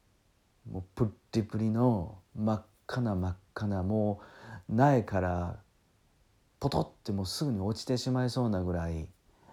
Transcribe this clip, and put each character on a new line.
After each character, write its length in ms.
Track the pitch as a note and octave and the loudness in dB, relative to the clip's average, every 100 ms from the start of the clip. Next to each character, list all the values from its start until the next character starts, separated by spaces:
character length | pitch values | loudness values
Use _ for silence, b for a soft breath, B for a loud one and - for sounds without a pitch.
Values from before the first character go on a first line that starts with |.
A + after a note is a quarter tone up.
| _ _ _ _ _ _ A2+ | _ _ _ _ _ _ -10
も 120 | F#2 | -10
う 20 | F#2 - | -6 0
プ 100 | A2+ | 0
ッ 40 | - _ | -2 _
リ 120 | A#2 | -2
プ 140 | G#2+ G#2+ | -2 0
リ 100 | A2 | 0
の 480 | A2+ B2 G#2+ D#2 - _ - | 4 4 2 -2 -10 _ -2
真 200 | A2 G#2+ | 0 0
っ 100 | - _ - | -4 _ -6
赤 120 | C3 | -2
な 160 | A#2 F#2 | 0 0
真 160 | F2+ | -2
っ 60 | F2+ _ | -4 _
赤 140 | - G#2 | -6 -2
な、 160 | G2 | 0
も 360 | F#2+ G#2+ G#2 G2 B B B G#2+ - | 0 2 0 -2 B B B -14 -2
う 80 | A2 | 4
苗 280 | C#3+ C3 | 6 6
か 180 | G2+ F#2+ | 2 0
ら 380 | F2+ F2 F2 - - _ _ _ _ _ _ _ _ - | 0 0 -2 -6 -14 _ _ _ _ _ _ _ _ -6
ポ 80 | C#3 | -2
ト 140 | - | 0
っ 80 | D#3+ - - | -2 -6 -4
て 80 | |
も 100 | G2 | -2
う 20 | F#2 | -2
す 200 | - D3 | -2 -2
ぐ 80 | |
に 80 | G#2+ | 0
落 200 | G2 A2+ | -2 -2
ち 40 | - | -2
て 120 | B2+ | -2
し 140 | C3 | 0
ま 140 | B2+ B2+ | 0 0
い 40 | |
そ 180 | C3 A#2+ | 0 0
う 20 | |
な 120 | F#2+ | 0
ぐ 100 | F2+ | 0
ら 160 | F2 E2 | -2 -2
い 180 | E2 D#2 - _ b b | -4 -8 -14 _ b b